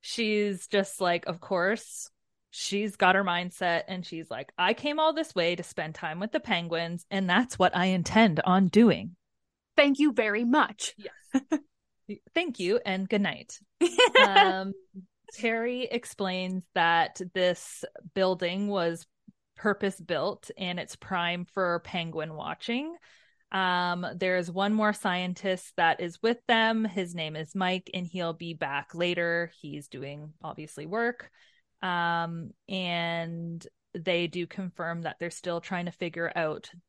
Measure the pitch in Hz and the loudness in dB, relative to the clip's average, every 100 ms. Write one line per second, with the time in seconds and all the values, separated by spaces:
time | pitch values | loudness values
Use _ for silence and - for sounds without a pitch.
0 | - - 220 208 208 190 - 202 190 - | -10 -4 0 2 0 -4 -2 -2 -2 -2
1 | 180 175 - 175 - 185 180 220 - - | 0 0 -2 -10 -4 0 0 -2 -6 -16
2 | - _ _ _ _ - - 202 214 - | -16 _ _ _ _ -10 -4 -2 -2 2
3 | 185 190 190 175 180 - 180 170 - 185 | 4 6 2 -2 -4 -4 0 0 -2 -10
4 | 175 165 160 117 139 - 185 226 294 302 | -8 -12 -8 -10 -10 -2 0 0 -2 2
5 | 311 311 311 190 170 175 175 - 156 160 | 2 2 -2 0 0 -2 -6 -8 -8 -6
6 | 165 165 214 311 311 180 170 165 170 170 | -8 -6 -4 -4 0 -2 0 -4 -2 -6
7 | - 196 190 185 247 - 180 180 185 185 | -4 -2 2 2 2 4 4 4 2 2
8 | 165 220 226 156 - 185 185 202 233 87 | 4 6 6 6 4 6 6 8 8 6
9 | 110 - _ _ _ _ _ - 285 269 | -2 -14 _ _ _ _ _ 4 6 6
10 | 294 247 220 208 240 294 240 202 - - | 4 4 2 2 4 4 2 -2 -10 -10
11 | 196 - - 262 - 302 - _ _ _ | -18 -18 -2 -2 0 -4 -4 _ _ _
12 | - 208 _ - 349 240 180 233 - 190 | -16 -16 _ -4 -4 -4 0 0 0 -4
13 | 190 208 190 - - - _ _ 349 349 | 0 0 0 -2 -14 -20 _ _ 0 6
14 | 494 508 494 392 403 381 381 392 _ 381 | 6 8 8 8 6 4 -4 -8 _ -20
15 | - _ - - 233 226 233 247 254 233 | -20 _ -20 -4 -2 -2 -2 -4 -4 -6
16 | - - 190 185 185 185 - 180 170 170 | -8 -6 -4 -2 -4 -6 -4 2 4 4
17 | 160 - 180 185 180 175 - - - - | 2 -2 -8 2 2 2 -6 -12 -14 -14
18 | - - 185 180 175 185 202 202 170 165 | -8 0 0 2 -2 -2 -2 0 0 -2
19 | - _ - _ _ - 214 202 196 - | -12 _ -20 _ _ -4 -2 0 -2 -4
20 | 165 160 170 - - - 185 180 - - | -4 -2 -2 -4 -14 -8 -6 -6 -8 -14
21 | - 185 170 175 180 - 180 175 - 185 | -6 -2 -2 -4 -6 -2 0 -2 -2 -6
22 | 165 160 156 156 151 156 - 233 302 339 | -4 -6 -8 -8 -10 -8 -4 -4 -4 -12
23 | _ _ _ _ _ 190 185 180 180 175 | _ _ _ _ _ -2 0 0 0 -2
24 | 175 165 185 185 175 175 202 214 214 208 | -6 -4 0 0 -2 -2 0 2 0 0
25 | 202 180 180 180 202 185 - - 165 - | -2 0 -2 -4 -4 -4 -6 2 2 2
26 | 175 170 226 240 - 226 220 226 220 185 | -4 -2 -2 -2 2 2 4 2 -2 -2
27 | 180 175 156 151 156 196 185 185 - 185 | -6 -6 -8 -8 -8 -2 -2 -2 -6 -8
28 | 180 185 170 160 170 160 143 139 - 165 | -8 -4 -4 -4 -10 -6 -4 -4 -6 -2
29 | 175 175 170 170 170 - 151 147 143 135 | 0 0 0 0 -2 -8 -12 -12 -12 -12
30 | 139 147 151 156 160 151 156 - 151 214 | -12 -12 -16 -14 -14 -12 -14 -14 -8 -2
31 | 233 240 - _ _ _ _ _ 190 175 | -2 -4 -14 _ _ _ _ _ -4 0
32 | 170 170 170 165 165 - - 190 180 170 | 0 0 -2 -8 -12 -16 -10 -6 -4 -2
33 | 170 170 170 170 170 170 - _ _ 175 | -2 -4 -6 -8 -8 -10 -14 _ _ -8
34 | 170 175 175 175 170 - 185 - 170 170 | -2 0 0 -4 -6 -8 -10 -8 -6 -6
35 | 160 - 170 - 180 170 - 185 175 - | -8 -6 -8 -6 -6 -6 -4 -6 -6 -6
36 | 175 160 170 - 160 156 - 175 | -8 -4 -4 -2 -2 -4 -12 -20